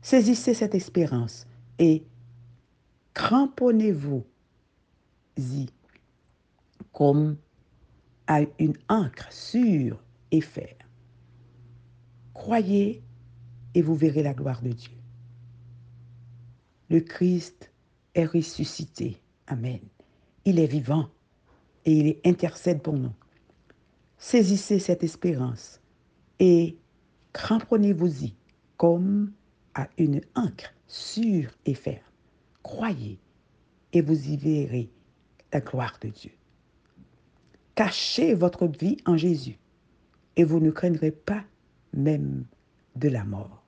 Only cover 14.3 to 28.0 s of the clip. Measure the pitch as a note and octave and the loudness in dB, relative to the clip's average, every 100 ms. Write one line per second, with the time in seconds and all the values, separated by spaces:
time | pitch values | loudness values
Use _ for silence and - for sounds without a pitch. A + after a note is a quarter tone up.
14.3 | B2+ C#3 A#2+ B2 A#2 - - - - - | -2 -6 -4 -6 -8 -12 -20 -20 -20 -20
15.3 | - - - - - - - - - - | -20 -20 -20 -20 -20 -20 -20 -20 -20 -20
16.3 | - - - _ _ _ E3 E3 - F3+ | -20 -20 -20 _ _ _ -2 0 -2 0
17.3 | F3+ - _ - _ _ _ _ - D#3+ | 0 -4 _ -20 _ _ _ _ -2 0
18.3 | E3+ D#3 - D3 - D3+ - A#2 G2 _ | -2 -4 -8 -8 -8 -14 -8 -10 -10 _
19.3 | _ - C3 B2 B2 - _ _ _ _ | _ -10 -6 -6 -8 -14 _ _ _ _
20.3 | _ G3 E3+ D3+ D3 B2 D#3 C3+ _ _ | _ 0 2 2 0 -2 -2 -2 _ _
21.3 | _ _ _ _ _ D#3+ D#3 D3+ D#3 F3 | _ _ _ _ _ 2 4 4 2 2
22.3 | F3+ E3 - F3+ D#3 D#3+ D3 B2+ A2 _ | 2 -2 -2 -2 -2 -2 -4 -4 -10 _
23.3 | _ _ _ _ _ _ _ _ _ - | _ _ _ _ _ _ _ _ _ 2
24.3 | A#3+ F#3+ G3 - G3+ - F3 E3 - F3+ | 4 4 2 0 0 0 -2 -2 -2 -4
25.3 | C#3+ B2+ A#2 - - _ _ _ _ _ | -2 -4 -8 -14 -20 _ _ _ _ _
26.3 | _ F#3 E3+ E3 E3 _ _ _ _ _ | _ 6 6 4 -6 _ _ _ _ _
27.3 | - - A3 - A3 G3+ F3 | -14 -2 -2 2 2 2 2